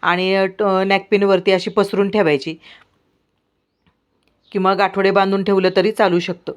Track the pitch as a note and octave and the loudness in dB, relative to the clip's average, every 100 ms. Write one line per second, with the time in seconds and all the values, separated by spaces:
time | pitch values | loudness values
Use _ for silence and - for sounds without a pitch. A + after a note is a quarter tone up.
0 | - F3 F#3 G3 F#3+ F#3+ G#3 F#3+ F#3+ G3 | -2 -2 0 0 -2 -2 -2 0 0 -2
1 | F#3+ G#3 G3 F#3+ F3+ F3+ G3 G3+ G3 F#3 | 0 0 2 2 2 0 0 -2 -2 0
2 | G3+ G#3 E3+ D3 E3 D#3+ - - _ _ | -2 0 2 0 -4 -14 -18 -20 _ _
3 | _ _ _ _ _ _ _ _ _ _ | _ _ _ _ _ _ _ _ _ _
4 | _ _ _ _ _ G3+ F#3+ F#3+ G3 F#3+ | _ _ _ _ _ -2 0 0 0 0
5 | G3 G3 G3 G3 G3 G3 F#3 F#3+ F#3 G#3+ | 0 2 0 0 0 2 2 2 0 0
6 | G#3 F3 F3 F3 - | 0 0 -4 -10 -12